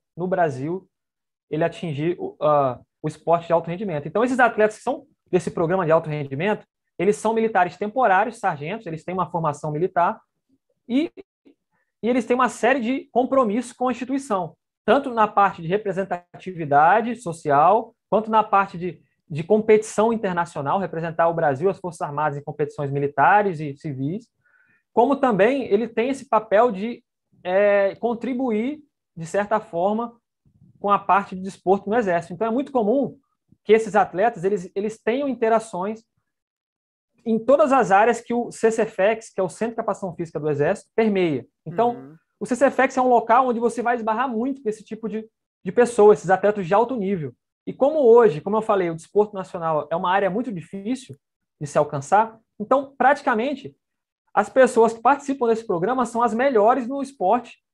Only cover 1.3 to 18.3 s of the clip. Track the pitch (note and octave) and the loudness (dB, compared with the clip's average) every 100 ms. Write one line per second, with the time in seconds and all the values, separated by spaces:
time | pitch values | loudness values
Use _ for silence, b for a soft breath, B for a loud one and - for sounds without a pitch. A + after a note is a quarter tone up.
1.3 | _ - D#3 E3 - E3+ C#3 D3+ - - | _ -10 -4 -4 -4 -8 -4 -4 -4 -8
2.3 | - D3+ D3 C3+ A#2+ _ _ F#3 - D#3+ | -4 0 2 0 -4 _ _ -10 -6 0
3.3 | E3+ E3+ E3+ E3 E3 G3+ D3 D3+ G3+ B3 | 0 2 -2 -2 -8 -6 -6 -4 -2 0
4.3 | C4 A#3 A3 G#3+ - A#3+ C#4 - _ - | 2 2 4 0 0 -8 -8 -10 _ -4
5.3 | F3+ G3+ F3+ D#3+ F#3+ D#3+ E3 E3 D3+ C#3 | -2 -2 -2 -2 0 2 2 0 -8 -6
6.3 | C3+ G3+ G#3 - _ _ - F#3+ G#3 G#3+ | -4 -2 -2 -6 _ _ -2 0 0 0
7.3 | A3+ A3+ G3+ F3+ - G#3 B3+ A3+ F#3 A#3 | 0 0 2 0 -2 -6 0 2 2 0
8.3 | A3 F#3+ C#3+ D3+ A3 E3+ D#3+ - F#3 E3+ | -4 -6 -6 -8 -10 -10 -12 -8 -4 -4
9.3 | E3+ D#3 C#3+ D#3 D3+ F#3 F3 F3 A3 _ | -2 -4 -4 -6 -4 -2 0 0 -2 _
10.3 | _ _ _ _ _ - B3+ E4+ - - | _ _ _ _ _ -6 -4 -4 -8 -20
11.3 | _ _ _ _ _ _ - A3 B3 - | _ _ _ _ _ _ -6 -2 -2 0
12.3 | B3 B3 - A3+ C#4 A3+ C#4 - A3+ C4 | 0 0 0 0 0 -2 -6 -4 -2 0
13.3 | C4+ A3+ A3+ A#3+ - B3+ - B3+ C4+ C4+ | 2 2 -2 -6 -4 -4 -4 -6 -6 -4
14.3 | F#3+ E3+ _ _ _ - C4+ C#4 A#3 G#3+ | -4 -6 _ _ _ 0 0 0 0 2
15.3 | G#3 G3 - E3 G#3 G#3 F#3 F#3+ F3 _ | 4 2 0 -4 -4 -2 -6 -4 -8 _
16.3 | - F#3+ E3+ D3 C#3+ E3 G#3+ A3+ A#3 E3+ | -16 -14 -8 0 4 6 4 0 -6 -10
17.3 | E3 D3+ C#3 E3+ A3 A3+ _ - G3+ A3 | -6 0 4 6 4 0 _ -2 -2 2